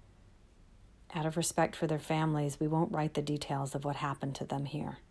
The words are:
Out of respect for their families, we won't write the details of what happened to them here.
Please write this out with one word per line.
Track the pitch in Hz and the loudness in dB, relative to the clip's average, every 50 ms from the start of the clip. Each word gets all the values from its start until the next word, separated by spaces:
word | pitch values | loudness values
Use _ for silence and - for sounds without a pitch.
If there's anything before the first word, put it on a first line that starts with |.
| - - - - - - - - - - - - - - - - - - - - - - - | -20 -20 -20 -20 -20 -20 -20 -20 -20 -20 -20 -20 -20 -20 -20 -20 -20 -20 -20 -20 -20 -8 -4
Out | 165 151 | -2 -2
of | 160 156 | 0 0
respect | 170 160 - - 170 165 165 - | 2 0 2 4 4 2 2 2
for | - 170 | -2 0
their | 160 156 147 | 0 0 -2
families, | - - 160 156 160 160 151 147 147 143 139 - | 0 0 2 2 4 4 4 2 2 0 0 0
we | 156 | 0
won't | 151 160 160 175 - - | 2 4 4 2 2 2
write | 156 151 151 - | 0 0 0 0
the | 156 | -2
details | 151 147 147 143 - - 147 139 139 139 - | 0 0 -2 -2 -2 -2 -2 -2 -2 -2 -4
of | 139 139 | -2 -2
what | 143 139 | -2 -2
happened | - 147 143 139 - - 139 131 | -2 -2 -4 -4 -2 -4 -4 -4
to | - - | -6 -4
them | - 139 139 143 | -4 -2 -2 -2
here. | 139 156 151 147 - 143 - - - | -4 -4 -6 -6 -6 -8 -10 -16 -20